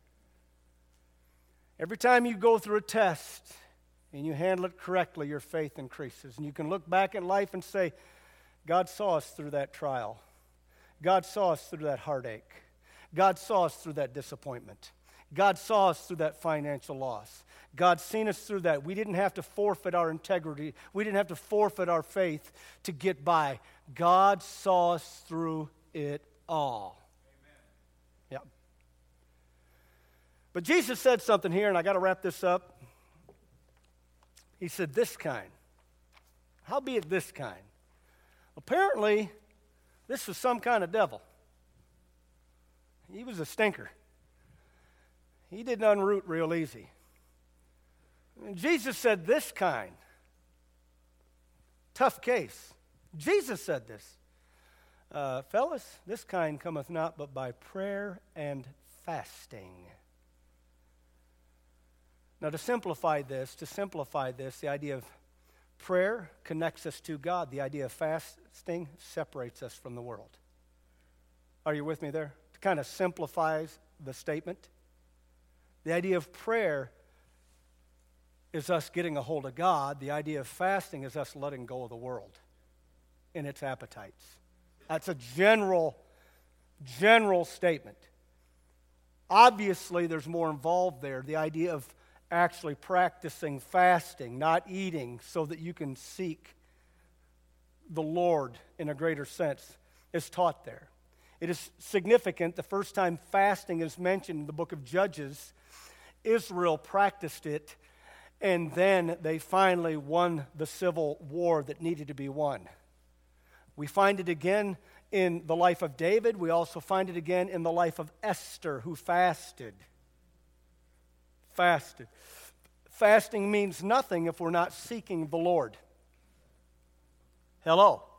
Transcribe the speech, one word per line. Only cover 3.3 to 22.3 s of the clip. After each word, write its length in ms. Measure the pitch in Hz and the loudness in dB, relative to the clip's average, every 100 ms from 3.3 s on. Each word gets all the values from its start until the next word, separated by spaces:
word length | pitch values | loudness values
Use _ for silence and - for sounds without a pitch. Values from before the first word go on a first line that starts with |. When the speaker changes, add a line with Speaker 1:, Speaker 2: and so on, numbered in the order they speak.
| - - - - _ _ _ _ | -18 -20 -20 -20 _ _ _ _
Speaker 1:
and 120 | 143 | -10
you 80 | 156 | -6
handle 340 | 147 180 185 185 | -2 0 0 -2
it 120 | - | -8
correctly, 480 | - 185 165 - 147 | -2 0 0 -4 -8
your 140 | 147 | -8
faith 360 | - 165 151 - | -6 -6 -6 -8
increases. 600 | 131 - 135 - 139 120 | -14 -12 -12 -12 -18 -12
And 100 | 147 | -10
you 60 | |
can 160 | 143 151 | -6 -4
look 200 | 190 165 | -4 0
back 280 | 185 190 208 | 2 2 -2
at 80 | |
life 280 | 180 196 196 | -2 0 0
and 120 | 190 | -6
say, 280 | - 196 180 - - - - _ _ _ | -6 -2 -2 -4 -18 -20 -20 _ _ _
"God 240 | - 170 185 | -2 0 0
saw 280 | - 208 165 | -2 -2 -2
us 140 | - | -4
through 200 | - 147 | -10 -6
that 220 | 143 139 | -4 -4
trial. 480 | - 151 131 107 113 - _ _ _ _ _ _ _ | -6 -6 -4 -6 -10 -20 _ _ _ _ _ _ _
God 240 | 160 190 180 | 2 2 2
saw 240 | 214 190 | 0 2
us 160 | 156 - | 0 -4
through 160 | 165 | -6
that 140 | 151 131 | -4 -4
heartache. 640 | - 139 123 110 - - - _ _ - - | -4 -4 -4 -10 -14 -20 -20 _ _ -20 -8
God 260 | 160 190 180 | 2 4 4
saw 260 | - 208 | 0 2
us 100 | 165 - | 2 0
through 180 | 165 | -8
that 200 | 151 135 | -6 -6
disappointment. 800 | 131 - 139 143 123 - 104 - - _ - _ | -6 -12 -14 -12 -12 -14 -20 -20 -20 _ -20 _
God 260 | 147 196 185 | 2 4 4
saw 300 | - 220 190 | 2 4 4
us 180 | 160 - | 4 -4
through 120 | 175 | -4
that 220 | 156 - | -4 -2
financial 560 | 165 156 147 139 - 135 | -2 -2 -2 -6 -8 -8
loss. 460 | 135 107 101 - - - - | -6 -8 -10 -20 -20 -20 -20
God 260 | 139 180 170 | 2 4 4
seen 280 | - 220 214 | 0 -2 -2
us 180 | 185 - | -2 -6
through 140 | 202 | -2
that. 240 | 175 147 | 0 0
We 100 | 143 | -2
didn't 200 | 190 214 | -6 -2
have 200 | 180 196 | 0 0
to 80 | - | -2
forfeit 540 | 160 - 208 185 185 175 | -8 -2 0 0 0 0
our 160 | 165 | 0
integrity. 600 | 160 - 185 156 143 151 - - | -2 -2 -2 -2 -8 -10 -12 -10
We 100 | 190 | -6
didn't 140 | 214 196 | 0 0
have 100 | 208 | 0
to 80 | 160 | -4
forfeit 520 | - 208 208 - 175 | -2 2 2 2 0
our 160 | 170 | 0
faith 480 | 147 196 180 | 0 0 0